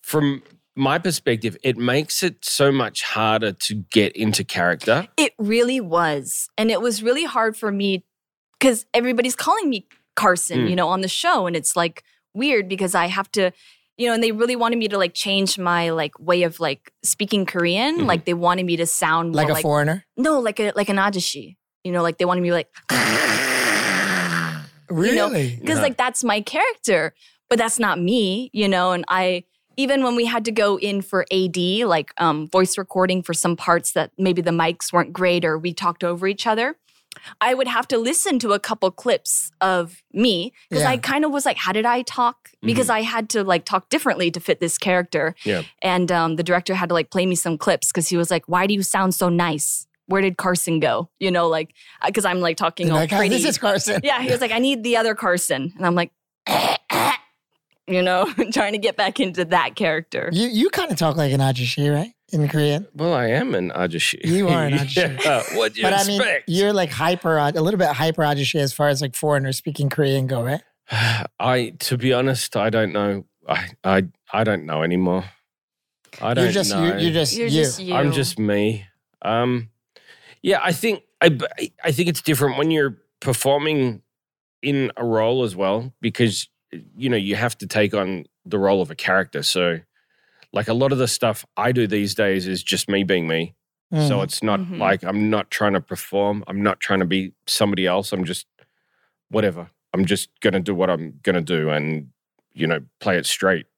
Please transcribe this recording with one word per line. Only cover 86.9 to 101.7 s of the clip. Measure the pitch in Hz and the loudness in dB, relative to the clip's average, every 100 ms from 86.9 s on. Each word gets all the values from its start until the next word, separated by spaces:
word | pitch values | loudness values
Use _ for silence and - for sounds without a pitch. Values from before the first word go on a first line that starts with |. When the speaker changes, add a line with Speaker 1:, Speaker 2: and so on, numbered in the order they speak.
| - | -6
Speaker 1:
you | 131 | -2
know, | 117 | 0
you | 98 98 | 0 0
have | 120 - | -2 -4
to | 95 | -4
take | 110 104 | 0 0
on | 107 95 92 - _ - | 0 -2 -4 -10 _ -6
the | 104 | 0
role | 98 98 | 2 2
of | 85 | 0
a | 76 | -4
character. | - 95 90 73 | 0 2 2 -4
So, | 71 92 87 85 - _ _ _ _ _ _ | -2 0 0 0 -8 _ _ _ _ _ _
like, | 98 107 | -6 -2
a | |
lot | 117 135 | 0 2
of | 135 | 2
the | 123 | 0
stuff | - 120 107 - - | 0 0 -2 -8 -2
I | 110 | 0
do | 123 110 | 2 2
these | 104 101 | 0 -2
days | - 104 95 90 | 0 0 0 -2
is | 92 | -6
just | - 95 - | -4 -4 0
me | 101 | 0
being | 95 92 82 | 2 0 0
me. | 82 85 _ _ _ _ | -2 -4 _ _ _ _
So | 160 147 101 | 0 2 2
Speaker 3:
Mm. | |
Speaker 1:
it's | 95 - | 0 -2
not | 110 101 | 0 0
Speaker 2:
Mm-hmm. | 90 92 | -2 -2
Speaker 1:
like, | 98 98 | 0 0
I'm | 90 104 107 | 0 0 2
not | 107 - | 0 -2
trying | - 104 | -2 0
to | 98 | 0
perform. | - 90 - 101 101 104 - | -2 -12 -4 0 0 -2 -6
I'm | 95 | -2
not | 101 92 | 0 0
trying | - 98 | 0 0
to | 90 | 2
be | 95 95 _ - | 0 -2 _ -6
somebody | - 107 98 92 | 0 0 2 0
else. | 90 101 | 0 -2
I'm | 95 85 | -4 -4
just | 90 - _ _ _ _ _ _ _ _ | -6 -10 _ _ _ _ _ _ _ _
whatever. | 107 104 85 82 _ _ | 0 0 -2 -14 _ _
I'm | 92 92 | -2 0
just | 98 - _ | 0 -4 _
gonna | - 92 | -8 -6
do | 90 92 | -4 -2
what | 92 | -2
I'm | 85 80 - | -2 -6 -8
gonna | - 90 | -2 -2
do | 80 85 | 0 -2
and, | 78 | -2